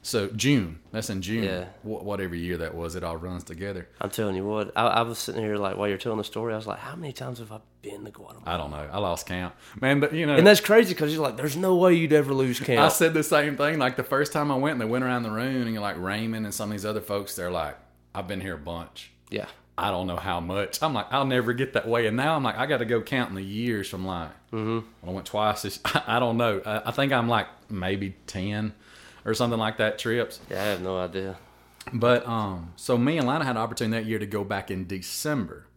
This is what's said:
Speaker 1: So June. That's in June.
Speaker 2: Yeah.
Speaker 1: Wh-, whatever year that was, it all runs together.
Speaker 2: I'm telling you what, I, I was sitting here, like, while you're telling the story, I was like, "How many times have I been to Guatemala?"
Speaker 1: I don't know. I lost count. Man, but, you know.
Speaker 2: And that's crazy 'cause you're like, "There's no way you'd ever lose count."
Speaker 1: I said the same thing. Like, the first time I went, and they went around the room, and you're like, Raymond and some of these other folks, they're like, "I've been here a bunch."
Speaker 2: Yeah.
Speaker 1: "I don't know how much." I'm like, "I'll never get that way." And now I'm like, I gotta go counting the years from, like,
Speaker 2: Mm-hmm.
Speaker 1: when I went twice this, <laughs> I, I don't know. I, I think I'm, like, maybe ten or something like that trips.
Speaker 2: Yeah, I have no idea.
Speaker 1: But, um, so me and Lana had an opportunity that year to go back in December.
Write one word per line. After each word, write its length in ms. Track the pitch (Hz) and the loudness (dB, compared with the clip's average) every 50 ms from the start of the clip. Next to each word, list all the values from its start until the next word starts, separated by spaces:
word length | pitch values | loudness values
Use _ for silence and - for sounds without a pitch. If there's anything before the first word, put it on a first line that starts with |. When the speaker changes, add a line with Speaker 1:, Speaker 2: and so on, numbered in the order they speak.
| _ | _
Speaker 1:
So 240 | - - 117 98 98 | -2 -2 -2 -2 -2
June. 520 | 113 110 104 135 143 127 95 85 78 78 - - | -4 0 2 4 4 4 2 0 -6 -12 -16 -8
That's 200 | - 110 107 - | -8 -6 -4 -4
in 120 | 104 95 87 | -4 -4 -4
June. 220 | 90 110 113 107 | -2 -2 0 0
Speaker 2:
Yeah. 200 | 98 92 90 90 92 - - - | 0 -2 -4 -6 -8 -14 -14 -10
Speaker 1:
Wh-, 200 | 107 107 - 92 | -8 -8 -8 -6
whatever 300 | 101 104 98 95 90 85 | -6 -4 -4 -4 -4 -4
year 220 | 85 85 87 87 | -4 -4 -4 -4
that 180 | 82 82 82 78 | -4 -4 -6 -6
was, 220 | 82 85 82 80 | -6 -6 -6 -6
it 80 | 90 85 | -6 -6
all 120 | 85 82 | -6 -6
runs 280 | 82 82 92 90 87 87 | -6 -8 -8 -8 -10 -10
together. 440 | - 87 82 95 101 98 92 87 - _ - | -12 -12 -8 -8 -8 -8 -8 -10 -14 _ -6
Speaker 2:
I'm 100 | - 101 | -6 -6
telling 240 | - - 110 101 95 | -2 -2 -2 0 0
you 100 | 95 95 | -2 -2
what, 280 | 104 107 107 104 98 - | -2 -2 -2 -4 -2 0
I, 100 | - 113 | 2 2
I 160 | 123 - 113 117 | 4 4 4 2
was 160 | 117 117 - | 0 -2 -6
sitting 220 | - - 101 - | -6 -6 -4 -4
here, 160 | 110 107 107 | -2 0 0
like, 200 | 104 101 95 95 | 0 0 -2 -2
while 120 | 95 104 104 | 0 0 0
you're 100 | 98 95 | 0 -2
telling 200 | - 120 110 107 | -2 -4 -4 -4
the 60 | 104 | -4
story, 280 | - - 113 113 117 110 | -6 -6 -6 -4 -4 -4
I 40 | |
was 100 | 110 110 | -4 -6
like, 140 | 107 104 92 | -6 -8 -8
"How 160 | - 127 135 | -8 -12 -12
many 160 | 175 170 143 123 | -10 -10 -10 -10
times 260 | - 131 127 123 117 | -10 -10 -10 -10 -10
have 140 | 117 107 110 | -12 -14 -14
I 80 | 110 - _ _ _ - | -16 -16 _ _ _ -16
been 220 | 104 101 101 104 | -14 -12 -12 -14
to 60 | 107 | -14
Guatemala?" 320 | 101 - 95 - - - - 80 85 | -16 -18 -20 -20 -20 -12 -8 -6 -4
Speaker 1:
I 40 | |
don't 160 | 87 78 73 76 | -4 -4 -6 -8
know. 160 | 76 76 73 | -8 -10 -8
I 80 | 71 98 | -4 -4
lost 280 | 104 98 85 - - | -2 -2 -2 -4 -4
count. 280 | - 92 90 90 90 - - - - - 104 | -6 -6 -4 -4 -6 -8 -12 -20 -16 -8 0
Man, 200 | 127 135 139 143 | 4 4 4 6
but, 120 | 143 147 156 | 4 2 2
you 140 | 160 170 | 0 2
know. 80 | 147 143 | 4 6
Speaker 2:
And 100 | 139 165 | 10 12
that's 160 | 202 208 202 | 12 10 10
crazy 320 | - - 208 226 240 185 180 | 8 6 8 8 8 6 2
'cause 180 | - 156 147 156 | 0 0 0 2
you're 100 | 160 151 | 2 0
like, 140 | 131 110 | 0 0
"There's 200 | 113 131 151 135 | 0 -2 -2 -2
no 200 | 160 190 190 185 | 0 4 6 6
way 180 | 175 180 185 175 | 8 8 8 8
you'd 180 | 170 165 151 151 | 6 6 6 6
ever 220 | 151 147 135 139 | 6 6 6 2
lose 240 | 135 135 127 120 - | 2 2 2 2 0
count." 220 | 131 - 127 120 | 0 2 6 6
Speaker 1:
I 80 | 147 160 | 6 6
said 260 | 151 - 160 165 160 | 6 6 4 4 4
the 80 | 160 147 | 2 2
same 340 | - 160 151 143 151 143 | 4 4 4 4 4 0
thing. 220 | 127 143 147 160 156 | 0 0 0 2 2
Like, 160 | 131 127 127 | 2 2 0
the 60 | - 127 | 0 -2
first 300 | - 139 135 147 147 - | 0 2 2 2 2 0
time 180 | 156 147 147 | 0 0 2
I 60 | 143 | 2
went, 160 | 131 135 151 156 | 2 2 0 0
and 80 | 123 | 0
they 60 | 117 | 0
went 180 | 110 117 127 131 | 0 0 0 0
around 180 | 127 127 123 120 | 0 0 0 -2
the 80 | 110 | -2
room, 320 | 107 110 120 131 135 131 120 | -2 -2 -2 -2 0 0 0
and 100 | 113 113 | -2 -2
you're 100 | 110 104 | -2 -2
like, 160 | 101 92 80 | -4 -4 -4
Raymond 480 | 90 92 101 107 110 113 113 110 110 | -2 -2 -2 -2 -2 -2 -2 -4 -4
and 80 | 104 101 | -4 -4
some 160 | - 110 104 | -4 -4 -4
of 20 | 107 | -4
these 120 | 101 95 | -4 -4
other 140 | 107 107 107 | -2 -4 -4
folks, 360 | - - 101 101 98 98 - | -4 -2 -4 -4 -4 -6 -8
they're 140 | - 87 90 90 | -6 -4 -4 -2
like, 240 | 85 80 73 67 - - _ _ _ _ _ _ | -2 -2 -4 -6 -10 -18 _ _ _ _ _ _
"I've 140 | 92 98 | -8 -6
been 140 | 90 101 92 | -6 -6 -6
here 140 | 95 98 87 | -4 -6 -8
a 40 | 76 | -8
bunch." 540 | 73 85 85 85 82 - - - - - _ _ _ - | -8 -8 -8 -8 -10 -12 -14 -18 -20 -20 _ _ _ -8
Speaker 2:
Yeah. 160 | - 104 101 - - - _ _ _ - | -8 -8 -8 -8 -14 -20 _ _ _ -4
Speaker 1:
"I 140 | 87 104 95 | -2 0 0
don't 160 | 90 92 92 | 0 -2 -2
know 80 | 87 | -4
how 240 | 82 85 98 90 85 | -4 -2 -2 -2 -2
much." 420 | 85 87 92 101 101 - - - 151 | -2 -2 -2 -2 -2 -2 -4 -2 -2
I'm 120 | 160 139 | 0 0
like, 120 | 110 101 - 131 | -2 -4 -2 0
"I'll 140 | 139 139 | 0 0
never 260 | 135 127 127 117 117 120 | 2 2 2 2 2 0
get 220 | 120 135 127 - | -2 -2 0 -2
that 120 | 107 - | -2 0
way." 220 | 113 117 120 117 107 | 2 2 2 2 2
And 80 | 107 | 2
now 180 | 120 135 151 165 | 2 0 2 0
I'm 80 | 151 135 | 2 0
like, 160 | 117 104 - | -2 0 -2
I 80 | 127 | 0
gotta 180 | 143 151 123 120 | 0 0 0 0
go 160 | 110 120 113 104 | 2 0 0 0
counting 340 | - - 131 123 - 95 | 0 -2 -2 -2 -2 -4
the 80 | 95 95 | -8 -8
years 440 | 95 101 107 117 120 117 104 98 - | -6 -4 -2 -2 0 0 -2 -2 -4
from, 160 | - 90 92 | -6 -6 -4
like, 260 | 95 92 87 82 78 - - _ _ - | -4 -4 -4 -6 -8 -12 -18 _ _ -6
Speaker 2:
Mm-hmm. 280 | 110 110 110 113 113 110 - - - | -4 -2 -2 -2 -2 -4 -8 -18 -16
Speaker 1:
when 80 | - 85 | -10 -8
I 20 | 90 | -8
went 140 | 95 - | -8 -8
twice 360 | - - 104 107 107 104 - - | -4 -2 2 2 2 2 0 -2
this, 160 | 101 - - - | -6 -8 -4 -4
<laughs> 20 | |
I, 180 | - - 123 - - | 0 0 0 0 2
I 100 | 110 120 | 2 2
don't 180 | 123 117 113 113 | 2 2 2 2
know. 220 | 120 113 104 95 - | 2 2 2 0 -2
I, 160 | 110 107 110 - | -4 -4 -4 -4
I 40 | - | -4
think 220 | - - 139 139 135 | -2 0 2 2 2
I'm, 160 | 123 117 117 | 2 2 4
like, 180 | 117 107 98 - - - - _ | 2 2 0 -2 -8 -20 -14 _
maybe 460 | 107 95 90 90 98 98 101 95 95 - - | -6 -4 -2 -2 -2 -2 -2 -6 -8 -10 -16
ten 480 | - - 101 92 101 104 104 107 107 104 - - - - - - - - - - | -10 -6 -4 -4 -2 -2 -2 -4 -4 -6 -10 -20 -20 -20 -20 -20 -20 -20 -12 -4
or 100 | - 110 | -4 0
something 240 | - 123 120 117 110 | 0 0 0 0 0
like 180 | 110 110 110 - | 0 -2 0 0
that 220 | 110 107 107 - | 0 0 0 -2
trips. 400 | - 117 113 120 113 - - - - - | -2 -2 0 0 0 -2 -6 -16 -12 -8
Speaker 2:
Yeah, 100 | 95 92 | -6 -2
I 60 | 98 | 0
have 160 | 107 101 90 90 | 0 0 0 -2
no 160 | 92 95 92 | -4 -2 -2
idea. 380 | 90 90 85 95 95 95 95 - - - - - - - _ _ - - - | -2 -2 -4 -6 -6 -6 -8 -12 -16 -20 -20 -20 -20 -20 _ _ -14 -8 -4
Speaker 1:
But, 340 | 120 113 120 123 120 120 | 2 4 4 4 4 2
um, 460 | 120 117 113 107 101 95 87 85 85 85 | -2 -2 -2 -2 -2 -4 -6 -8 -12 -14
so 240 | - - - 127 117 | -14 -2 0 2 2
me 200 | 120 139 160 165 | 4 2 2 2
and 80 | 135 120 | 0 0
Lana 160 | 139 160 156 | 0 0 -2
had 80 | 131 123 | -2 -2
an 100 | 113 110 | -2 -2
opportunity 400 | 110 110 - 123 110 110 117 110 | -4 -2 -2 -2 -2 -2 -2 -2
that 60 | 110 | -2
year 100 | 110 107 | -2 -4
to 80 | 104 | -4
go 160 | 101 101 104 101 | -4 -4 -4 -2
back 260 | 98 107 98 95 - | -2 -4 -4 -4 -4
in 200 | 101 92 92 87 | -6 -6 -4 -6
December. 760 | 98 92 92 - - - - 151 151 139 101 80 - - - _ _ | -6 -8 -8 -8 -8 -6 -2 -2 0 0 -2 -4 -6 -14 -18 _ _